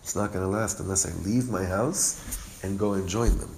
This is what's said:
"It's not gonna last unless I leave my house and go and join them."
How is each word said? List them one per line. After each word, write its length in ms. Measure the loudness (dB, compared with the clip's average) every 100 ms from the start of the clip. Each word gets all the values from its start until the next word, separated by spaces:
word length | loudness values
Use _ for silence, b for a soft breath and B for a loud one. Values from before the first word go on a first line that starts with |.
"It's 120 | -4
not 180 | -2 0
gonna 160 | 0 0
last 320 | 2 0 -2
unless 260 | -2 0 0
I 60 | -2
leave 260 | 0 2 2
my 140 | 0
house 520 | 0 2 0 2 0 -2 B B B -8
and 160 | -4 0
go 160 | 2
and 140 | 2 0
join 300 | 2 4 4
them." 120 | 0